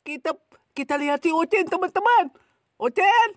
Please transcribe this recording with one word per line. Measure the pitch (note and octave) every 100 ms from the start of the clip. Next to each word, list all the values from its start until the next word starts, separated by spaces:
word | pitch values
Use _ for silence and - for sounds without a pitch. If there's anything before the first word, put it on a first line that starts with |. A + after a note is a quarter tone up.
Kita, | - D4 D#4+ D#4+ _ _ _
kita | - C4+ C#4+
lihat | C#4+ C#4+
si | E4
Ucin, | D#4+ E4 G4 F#4
teman-teman. | F4+ F4+ F#4+ G#4+ A#4 C#4+ _ _ _ _ _
Ucin? | A#3+ D4+ G4 A4+ A4+